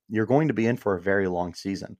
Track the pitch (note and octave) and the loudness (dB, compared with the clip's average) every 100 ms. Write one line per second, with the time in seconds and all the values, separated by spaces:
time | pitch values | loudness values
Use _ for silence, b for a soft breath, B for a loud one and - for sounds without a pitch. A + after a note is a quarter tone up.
0 | - G#2+ A2 C3+ D#3 A2 A2+ A#2+ G#2 F#2+ | -4 -2 2 4 4 2 0 0 0 -2
1 | F2+ G2 F#2+ F2 F2 E2+ G2 F#2+ - - | 0 0 0 -2 -4 -6 -8 -6 -8 -16